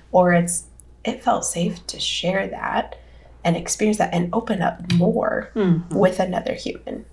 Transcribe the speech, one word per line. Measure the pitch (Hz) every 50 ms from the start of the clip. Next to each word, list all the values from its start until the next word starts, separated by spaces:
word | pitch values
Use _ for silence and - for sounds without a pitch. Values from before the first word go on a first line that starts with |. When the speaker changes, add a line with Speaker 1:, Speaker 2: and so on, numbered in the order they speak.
| - - -
Speaker 1:
or | 180 180 180 175
it's, | 170 170 175 - - - - - - - - - - -
it | 220 226 - -
felt | 247 220 - -
safe | - - 170 175 - - - - -
to | - -
share | - - - - - 175 190 196 196 -
that | - - - - - 220 - - - - - - - - - - - - -
and | 175 165
experience | 170 175 - - - 214 214 214 208
that | - - -
and | 175 175 175 180
open | 226 226 - 214 190 165
up | 147 - - - 175 175
more | 175 175 214 226 226 - - - - - - -
Speaker 2:
Mm-hmm. | 226 202 180 170 160 170 - - 190
Speaker 1:
with | 196 185 - -
another | 190 185 180 - - - -
human. | - - - - - - - - - - -